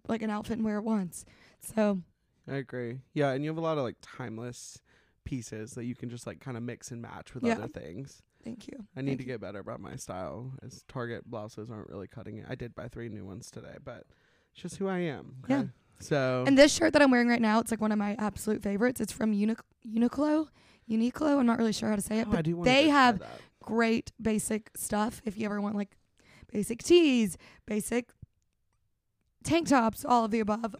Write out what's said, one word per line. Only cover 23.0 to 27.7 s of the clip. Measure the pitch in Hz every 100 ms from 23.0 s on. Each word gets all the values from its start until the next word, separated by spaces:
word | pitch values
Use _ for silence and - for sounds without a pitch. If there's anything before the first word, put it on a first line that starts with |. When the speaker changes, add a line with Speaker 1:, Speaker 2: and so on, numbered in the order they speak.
Speaker 1:
have | 254 180
Speaker 2:
that. | - 60 - _
Speaker 1:
great | - 220 226 226 - -
basic | 220 214 - 214 - -
stuff | - 208 220 -
if | 220 202
you | 208
ever | 208
want, | 202 202
like, | 202 _ _ _ _ - -
basic | 208 196 233
tees, | - 349 311 247 208 - - -
basic | -